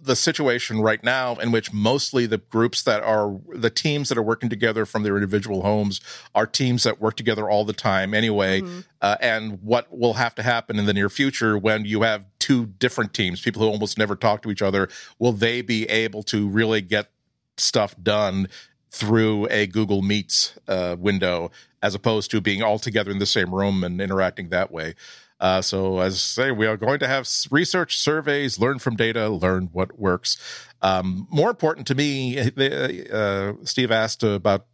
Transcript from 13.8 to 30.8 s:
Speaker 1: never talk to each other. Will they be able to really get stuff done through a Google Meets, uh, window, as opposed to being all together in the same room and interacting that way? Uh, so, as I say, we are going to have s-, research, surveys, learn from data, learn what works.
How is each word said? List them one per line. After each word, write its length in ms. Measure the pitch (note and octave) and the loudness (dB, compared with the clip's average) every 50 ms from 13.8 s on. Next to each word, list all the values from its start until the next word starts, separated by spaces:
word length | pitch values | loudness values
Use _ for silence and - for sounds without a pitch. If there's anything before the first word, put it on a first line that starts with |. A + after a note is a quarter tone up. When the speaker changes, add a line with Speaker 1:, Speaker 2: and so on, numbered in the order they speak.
| G#2+ G2+ - - | -4 -4 -2 0
Speaker 1:
never 180 | G#2+ G2+ G2+ | -2 -2 0
talk 260 | - - A2 G#2 G#2 | 0 0 0 0 0
to 80 | - G#2+ | -2 -6
each 100 | G2+ - | -4 -2
other. 280 | G#2 F#2+ F#2+ G2 F#2+ - - - - - - - | 0 2 2 2 2 0 -2 -8 -20 -20 -6 -2
Will 140 | A2 B2 A2+ | 0 0 2
they 280 | G2+ A2+ A2+ A#2+ B2 | 2 2 0 0 0
be 240 | A#2 G2 A#2 A2 A2+ - | -2 -2 0 0 0 0
able 360 | G#2+ A2 A2+ A2 G2+ G#2+ G#2 | 0 0 0 -2 -4 -8 -6
to 240 | - - G#2+ G#2 G2+ | -4 -2 0 0 2
really 340 | F#2+ G#2+ A2+ A2 A2 G#2+ | 2 2 2 4 2 0
get 300 | F#2+ F2 G#2+ G#2 G#2 - _ _ _ _ _ _ _ _ _ - | 0 0 0 0 0 -2 _ _ _ _ _ _ _ _ _ -4
stuff 380 | - - - A#2+ G#2 G2 - - | -2 0 2 2 2 0 -2 -2
done 460 | F2+ G#2+ G#2 G#2+ G#2+ G2 F#2 G2 F#2+ F#2 - - - - _ _ _ _ | 0 0 2 2 2 2 0 -2 -2 -4 -6 -12 -20 -20 _ _ _ _
through 540 | - - A2 G#2 A2+ A2+ A2 A2 G#2+ G#2 G#2 - | -10 -6 0 2 4 4 4 4 2 0 0 0
a 160 | - G#2 G#2 G2 | 0 0 0 0
Google 340 | F2+ G#2+ A2 F#2+ G#2 G2 | 0 0 0 2 2 0
Meets, 560 | F#2+ G2 G#2 G#2 F#2+ - - - - - - - - - | 2 0 0 -2 -2 -2 -2 -2 -2 -2 -6 -10 -6 -4
uh, 260 | G2 F#2 F2+ F2+ F2 F2 | -2 -2 -2 -2 -4 -2
window, 540 | F2 G#2 G2 F#2+ F#2+ F2+ F2 E2+ E2+ E2+ - - - _ _ _ - | 0 0 0 2 2 0 0 -2 -4 -6 -10 -16 -20 _ _ _ -2
as 100 | G#2 F#2+ | -2 -2
opposed 380 | G2 - A#2 A2 G#2+ G2 - | 0 0 0 2 0 0 -2
to 80 | - G#2+ | -2 -2
being 240 | F#2 G#2 G2 G2 A2+ | 0 0 0 0 0
all 160 | G#2+ G#2 A2 | 0 0 0
together 320 | - B2 G#2 A2 G2+ G2 | -2 -2 -2 -2 0 0
in 80 | G2+ G2 | -2 -2
the 60 | G2+ | -2
same 280 | - - G#2+ F#2 F2 F#2 | 0 0 0 0 0 0
room 300 | F#2+ G2 G2+ G2 F#2+ F2+ | 0 0 0 0 0 -2
and 160 | F2 F2 F2+ | -2 -4 -4
interacting 480 | G2 F#2 G2 F#2+ F#2+ F2+ - - F#2 E2 | -4 -2 0 0 0 0 -2 -4 -8 -4
that 220 | F#2 F2+ G2 - | -2 -2 -2 -2
way? 240 | - E2 D#2 E2 E2 - - - - - - _ _ - | -4 -6 -8 -8 -10 -12 -18 -20 -20 -20 -20 _ _ -2
Uh, 240 | - F#2+ F#2 F#2+ | 0 2 2 2
so, 380 | F#2 - - F#2+ F#2+ F#2+ F#2+ F#2 | 0 -2 -2 -2 -2 0 0 0
as 140 | F#2 F#2+ F#2+ | 0 0 -2
I 40 | F#2 - - - - C3 | -2 -4 -4 -2 -2 -2
say, 60 | C3+ | 0
we 140 | B2 G#2 A2 | 0 0 0
are 120 | A2 G#2+ G2+ | 0 0 0
going 220 | A2 A#2 C#3+ C#3+ | 0 -2 0 0
to 80 | C#3 B2+ | 0 -2
have 160 | C3+ C3+ B2 | -2 -2 -4
s-, 220 | - - - - - | -4 -4 -4 -2 0
research, 460 | C#3 D3 F3 - - F#3 E3 - - - | 0 0 2 2 0 -2 -2 -2 -4 -2
surveys, 600 | - D3 D3+ D#3+ C#3+ D3 C#3+ C#3+ C#3+ B2+ - - | 0 0 0 0 0 -2 0 0 -2 -2 -2 0
learn 220 | G#2+ B2+ C#3 B2+ | 0 0 0 -2
from 160 | - C3+ A#2 | -4 -4 -2
data, 320 | G#2+ A2+ A2+ A2 A#2 A2 G#2+ | 0 0 0 0 0 -2 -2
learn 400 | G#2+ E2+ F2+ F#2 F#2+ F#2 F#2 F2 D#2+ | 0 0 0 2 2 0 -2 -2 -2
what 260 | F2+ F#2 F#2 - - | -2 -4 -4 -4 -2
works. 380 | G#2 F#2+ F2+ F2+ - - - - - - - - - - - _ | 0 0 0 0 0 -4 -6 -6 -8 -12 -16 -16 -18 -20 -6 _